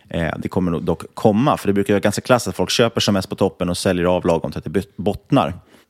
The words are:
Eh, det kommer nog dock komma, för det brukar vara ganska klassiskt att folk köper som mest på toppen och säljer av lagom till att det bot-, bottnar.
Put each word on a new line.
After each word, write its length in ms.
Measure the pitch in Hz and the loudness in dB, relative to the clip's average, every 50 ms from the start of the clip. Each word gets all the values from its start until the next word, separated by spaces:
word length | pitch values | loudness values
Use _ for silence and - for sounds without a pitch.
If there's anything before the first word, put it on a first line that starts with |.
| _ _ | _ _
Eh, 220 | - 85 82 78 - - | -4 -4 -2 -2 -4 -4
det 100 | - - | -6 -4
kommer 220 | - 98 92 87 | -2 -2 0 0
nog 140 | 82 78 82 | -2 -2 -2
dock 180 | 82 85 - - - - | -2 -4 -4 -6 -12 -10
komma, 420 | - - 117 104 104 127 151 117 | 0 2 2 4 4 2 2 0
för 100 | 85 - | 0 0
det 60 | - 98 | 0 0
brukar 220 | 101 98 - 104 | 0 0 2 0
vara 60 | 101 | 2
ganska 220 | - 110 104 - - | 2 0 -2 -2 2
klassiskt 260 | - 127 120 - 101 | 2 2 2 2 -2
att 80 | 90 | -4
folk 140 | - 95 87 | -4 -4 -2
köper 300 | - - 120 113 - 113 | 0 0 0 0 0 0
som 140 | - - 104 | 0 0 0
mest 140 | 95 95 - | 0 -2 -4
på 80 | - | -2
toppen 320 | - 104 95 - - 90 87 | 0 0 0 0 -2 -4 -4
och 100 | 87 - | -4 -2
säljer 260 | - 101 92 90 85 | 0 0 0 2 2
av 220 | 87 90 90 85 | 2 2 2 2
lagom 240 | 90 85 80 - - 78 | 2 2 0 0 -4 -8
till 60 | - | -8
att 60 | - | -10
det 60 | 82 | -4
bot-, 260 | 78 98 92 - _ | -4 -4 -4 -4 _
bottnar. 580 | - 90 92 98 - - _ 156 135 90 71 90 - - _ - - _ _ | -4 -4 -2 -4 -4 -4 _ 2 2 2 0 -2 -8 -14 _ -20 -20 _ _